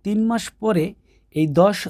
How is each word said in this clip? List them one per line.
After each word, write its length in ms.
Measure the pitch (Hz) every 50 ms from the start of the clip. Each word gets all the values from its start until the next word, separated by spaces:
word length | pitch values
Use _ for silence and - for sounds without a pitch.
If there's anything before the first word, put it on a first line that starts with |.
| -
তিন 220 | 202 214 220 220
মাস 240 | 226 233 226 - -
পরে 440 | - - 214 220 202 156 160 202 - _ _ _ _ _ _ _
এই 160 | - 151 160
দশ 420 | 151 139 170 185 208 196 - -